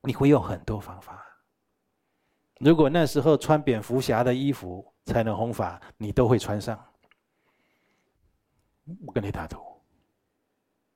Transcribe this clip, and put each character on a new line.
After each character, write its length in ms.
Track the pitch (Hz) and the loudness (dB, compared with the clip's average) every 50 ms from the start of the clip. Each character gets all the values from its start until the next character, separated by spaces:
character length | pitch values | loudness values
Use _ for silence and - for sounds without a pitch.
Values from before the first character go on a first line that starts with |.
你 120 | - - 117 | -4 -6 -2
会 140 | - 139 143 | 2 4 4
用 120 | 147 127 | 4 4
很 200 | 98 - 101 90 | 2 -4 -8 -10
多 180 | - - 107 101 | -8 -8 -8 -8
方 220 | - - 92 95 | -10 -14 -18 -20
法。 260 | - - - - - - - _ _ _ _ _ _ _ _ _ _ _ _ _ _ _ _ _ _ _ _ _ _ _ _ _ | -20 -20 -20 -20 -20 -20 -20 _ _ _ _ _ _ _ _ _ _ _ _ _ _ _ _ _ _ _ _ _ _ _ _ _
如 160 | 120 143 165 | 4 4 6
果 120 | 156 156 135 | 6 4 4
那 160 | 151 170 160 | 4 2 2
时 160 | 139 - 147 | 2 0 2
候 160 | 127 160 151 | 4 4 4
穿 240 | 131 - - 156 151 | 4 4 2 2 2
蝙 220 | 143 - 120 110 | 2 0 -2 -2
蝠 180 | 101 - 120 131 | -2 -2 -2 -2
侠 220 | 127 - 117 110 | 0 0 0 2
的 100 | 123 127 | 2 0
衣 200 | 123 127 139 139 | 0 0 0 -2
服 340 | 131 - - 90 90 95 - _ _ _ _ | -2 -4 -8 -12 -14 -14 -16 _ _ _ _
才 200 | - 117 120 110 | -2 -2 0 0
能 120 | 110 104 | 0 -2
弘 160 | 98 113 120 | -4 -4 -6
法， 280 | 110 - 101 87 87 - - - _ | -4 -6 -6 -6 -6 -12 -20 -20 _
你 160 | _ 110 104 | _ -10 -4
都 160 | 98 - 123 113 | 0 2 4 4
会 100 | 127 104 | 2 0
穿 220 | - - 104 107 | 0 -4 -6 -6
上。 200 | 95 - 110 - - _ _ _ _ _ _ _ _ _ _ _ _ _ _ _ _ _ _ _ _ _ _ _ _ _ _ _ _ _ _ _ _ _ _ _ _ _ _ _ _ 151 175 202 175 | -6 -8 -10 -12 -14 _ _ _ _ _ _ _ _ _ _ _ _ _ _ _ _ _ _ _ _ _ _ _ _ _ _ _ _ _ _ _ _ _ _ _ _ _ _ _ _ -20 -20 -18 -18
我 80 | - | -8
跟 100 | - 131 | -8 -6
你 100 | 98 101 | -6 -6
打 140 | 101 - 80 - | -10 -10 -12 -12
赌， 120 | - - - - - _ _ _ _ _ _ _ _ _ _ _ _ _ _ _ _ _ _ _ _ _ _ _ _ | -14 -18 -18 -20 -20 _ _ _ _ _ _ _ _ _ _ _ _ _ _ _ _ _ _ _ _ _ _ _ _